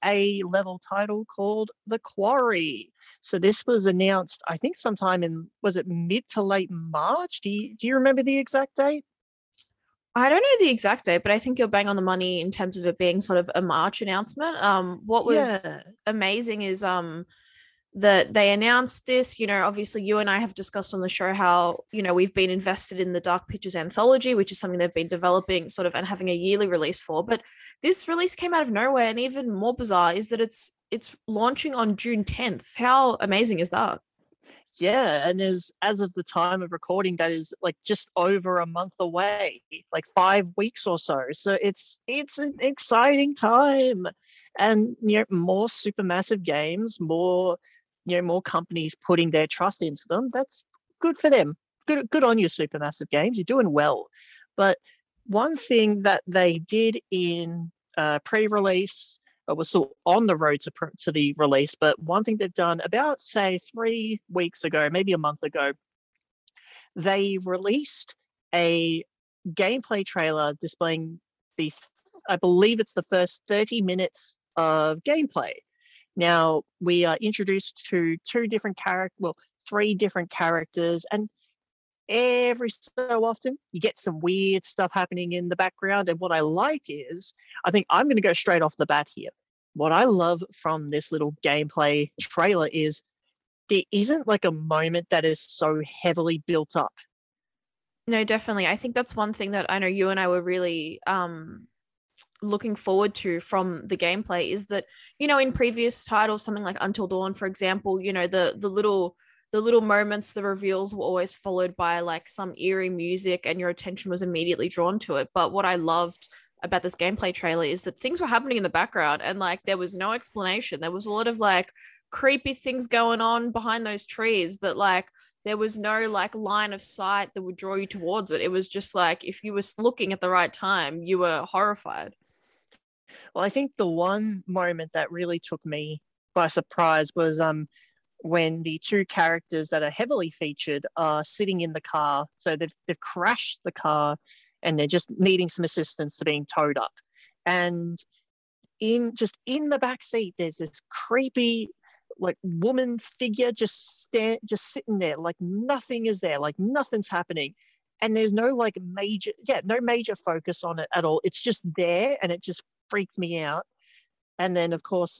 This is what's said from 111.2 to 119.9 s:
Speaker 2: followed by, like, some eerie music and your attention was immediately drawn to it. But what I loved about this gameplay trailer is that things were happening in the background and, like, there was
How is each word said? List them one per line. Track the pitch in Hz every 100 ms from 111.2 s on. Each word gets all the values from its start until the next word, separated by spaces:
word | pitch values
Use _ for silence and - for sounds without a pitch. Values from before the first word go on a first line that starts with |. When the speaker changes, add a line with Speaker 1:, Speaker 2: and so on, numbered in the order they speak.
| 185
Speaker 2:
followed | - 196 185 180 180
by, | 175 170
like, | 175 165 -
some | - 185 -
eerie | 180 190 185
music | 180 170 185 190 180 -
and | 175
your | 180
attention | 175 190 190 196
was | 180
immediately | 180 165 170 170 147
drawn | - 175 208
to | - 139
it. | 123
But | 185 165
what | 196 190
I | 180
loved | 160 165 175 - - - _ -
about | 180 180
this | 185 -
gameplay | 180 208 185
trailer | 175 175 165 151
is | 180
that | 185 -
things | 262 349
were | 311
happening | 233 269 240
in |
the | 185
background | 165 196 196 151 147
and, | 127 196
like, | 185 180
there | - 196
was | 180